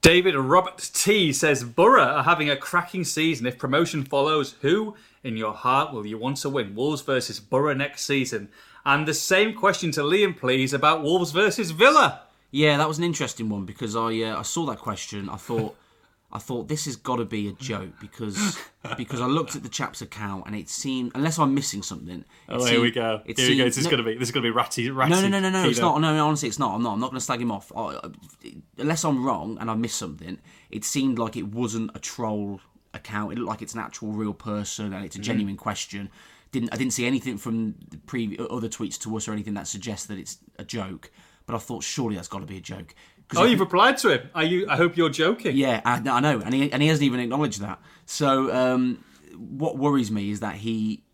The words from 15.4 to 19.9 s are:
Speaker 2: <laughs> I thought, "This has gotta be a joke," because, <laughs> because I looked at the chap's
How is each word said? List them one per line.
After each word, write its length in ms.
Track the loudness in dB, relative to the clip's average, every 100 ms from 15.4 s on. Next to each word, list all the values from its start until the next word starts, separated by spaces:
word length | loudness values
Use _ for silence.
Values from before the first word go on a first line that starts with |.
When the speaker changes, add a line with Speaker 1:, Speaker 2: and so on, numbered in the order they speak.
| -4 -2 -2 -6 _ _
Speaker 2:
<laughs> 280 | _ _ _
I 80 | -14
thought, 300 | -6 -8 -4
"This 160 | -4 -4
has 100 | -8
gotta 300 | -4 -2 -2
be 240 | -4 -4
a 20 |
joke," 360 | -6 -8 -8 -8 -14
because, 580 | -20 -10 -8 -2 -2 -4 -12 _
<laughs> 180 | -12 -10
because 220 | -8 -4
I 60 | -2
looked 320 | 0 -2 -8
at 60 |
the 60 | -10
chap's 320 | -8 -8